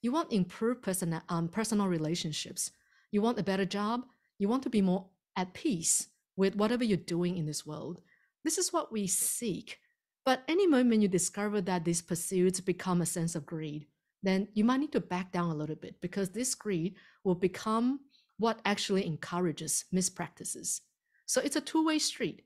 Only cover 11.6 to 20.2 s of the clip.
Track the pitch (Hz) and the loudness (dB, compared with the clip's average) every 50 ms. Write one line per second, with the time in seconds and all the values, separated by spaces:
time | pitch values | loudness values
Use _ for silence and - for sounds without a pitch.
11.6 | 180 190 185 180 160 170 170 170 - - 175 160 - - 190 185 180 190 185 185 | 0 2 0 0 2 0 0 0 -2 -4 -4 -4 -2 -2 2 4 4 4 2 0
12.6 | 185 - 175 175 - 185 180 175 170 165 - 175 165 165 - 165 143 - 170 160 | -2 -2 -2 -2 0 0 2 2 2 0 0 -2 -2 -2 -2 -6 -8 -6 -8 -8
13.6 | 156 156 147 151 151 _ _ _ _ _ _ _ - 190 190 190 202 202 - 214 | -6 -6 -8 -10 -12 _ _ _ _ _ _ _ 0 2 2 2 0 0 0 2
14.6 | 214 233 254 254 294 294 - 233 170 - 180 180 185 185 - 180 175 170 160 147 | 4 4 4 2 0 0 0 -2 0 0 -4 -4 -4 -4 -2 -2 0 0 0 -2
15.6 | 151 151 156 156 - - - _ - 175 180 208 196 185 190 214 254 262 - - | -4 -4 -6 -8 -8 -14 -12 _ -10 -6 -2 -2 -4 -4 -4 -4 -4 -4 -4 -4
16.6 | - 214 196 165 160 196 196 - - - _ _ _ 196 180 175 196 180 180 - | -4 -2 -2 0 -2 -2 -4 -8 -20 -20 _ _ _ 0 0 2 2 0 0 0
17.6 | - 220 220 226 240 247 269 277 - _ _ _ _ _ _ - 202 226 220 220 | -2 0 0 2 2 2 0 0 -6 _ _ _ _ _ _ 0 0 0 0 0
18.6 | - 196 202 202 - - 202 190 196 170 156 - - - - 175 180 170 147 - | 0 0 0 0 0 0 2 2 2 0 -4 -6 -6 -4 -2 0 0 0 0 -2
19.6 | 160 147 - - - _ - 185 185 - - - | -4 -4 -4 -4 -2 _ 0 0 0 0 -2 -4